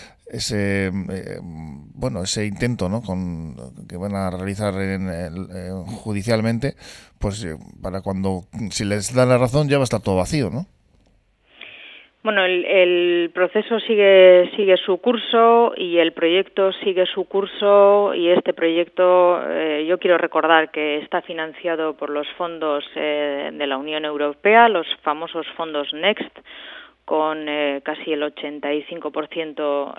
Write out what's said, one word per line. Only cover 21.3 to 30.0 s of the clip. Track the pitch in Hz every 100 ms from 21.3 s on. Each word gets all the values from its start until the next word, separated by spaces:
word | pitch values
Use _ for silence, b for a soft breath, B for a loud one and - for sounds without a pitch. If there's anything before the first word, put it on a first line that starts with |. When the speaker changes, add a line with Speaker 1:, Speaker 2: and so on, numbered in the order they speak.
| 165 160 - 175 160 156 151
Speaker 2:
por | 147
los | 147 143 -
fondos, | 175 165 156 147 - 160
eh, | 151 147 147 139 151
de | 151 143
la | 135
Unión | 151 156 151
Europea, | 147 147 143 202 226 233
los | 185 160 -
famosos | 156 151 165 165 151 -
fondos | 160 147 139
Next, | 147 185 214 - - B B B B B _ -
con, | 156 156 156 151
eh, | 147 147 139
casi | 156 151 -
el | 147
ochenta | 147 - 147 147 143
y | 151 143
cinco | 170 156
por | 156 151
ciento, | 170 160 147 147 143 139 -